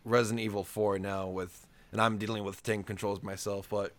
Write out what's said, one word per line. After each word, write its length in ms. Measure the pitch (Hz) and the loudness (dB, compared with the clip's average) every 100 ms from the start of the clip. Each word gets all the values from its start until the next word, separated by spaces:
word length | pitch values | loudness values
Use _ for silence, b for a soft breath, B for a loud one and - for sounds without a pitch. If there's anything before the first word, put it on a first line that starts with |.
Resident 360 | 113 120 110 117 | 2 4 4 2
Evil 240 | 110 101 | 0 -2
four 340 | 92 110 104 98 | -2 2 2 2
now 300 | 98 95 95 | 0 -2 -2
with, 380 | 92 90 - - - - | -4 -6 -10 -20 -20 -6
and 80 | 107 | 2
I'm 180 | 113 107 | 2 2
dealing 260 | 107 110 | 0 -2
with 180 | 98 95 | -4 -2
tank 240 | - 107 95 | 0 0 -2
controls 360 | 98 104 101 | -4 -2 -2
myself, 460 | 101 98 104 98 95 | -4 -6 -4 -4 -2
but 220 | 104 98 | -2 -2